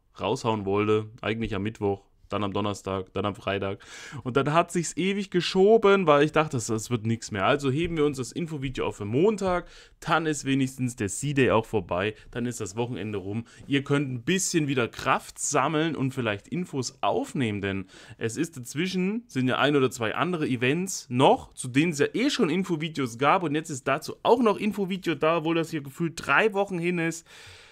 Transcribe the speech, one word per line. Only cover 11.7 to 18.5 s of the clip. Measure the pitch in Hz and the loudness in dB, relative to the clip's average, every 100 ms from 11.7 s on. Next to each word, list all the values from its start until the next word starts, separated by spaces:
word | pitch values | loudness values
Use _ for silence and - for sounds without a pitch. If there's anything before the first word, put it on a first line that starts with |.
| 110 85 87 104 - - | -4 -2 -2 -2 -4 -10
Dann | 123 120 | -6 -6
ist | 117 | -6
das | 101 107 | -8 -6
Wochenende | 120 113 107 104 | -6 -6 -6 -6
rum. | 95 107 - - - | -6 -6 -8 -12 -2
Ihr | 139 | -2
könnt | 135 143 143 | 2 0 0
ein | 123 | -4
bisschen | 135 185 - 170 147 | -2 -2 0 0 0
wieder | 127 113 | 0 -2
Kraft | - 127 180 - - | -2 0 0 -2 -8
sammeln | - 143 139 151 165 | -2 0 2 0 0
und | - 131 | 0 -2
vielleicht | 127 113 101 - | -2 -2 -2 -6
Infos | 170 180 135 120 - | -8 -6 -6 -6 -2
aufnehmen, | 101 226 277 165 117 104 | 0 0 -2 -2 -2 -2
denn | 98 98 95 - - - | -2 -4 -6 -16 -18 -6
es | 113 120 | -6 -4
ist | 165 | -6